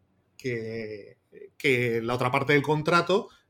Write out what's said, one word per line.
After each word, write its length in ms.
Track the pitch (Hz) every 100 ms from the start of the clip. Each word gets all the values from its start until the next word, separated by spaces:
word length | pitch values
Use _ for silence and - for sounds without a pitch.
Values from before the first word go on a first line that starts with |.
| _ _ _ -
que, 800 | 131 117 110 113 110 104 104 - _ - - -
que 440 | 147 123 123 113
la 140 | 113 123
otra 160 | 123
parte 220 | 135 135
del 100 | 147
contrato 640 | 139 156 151 170 170 190 233 _ _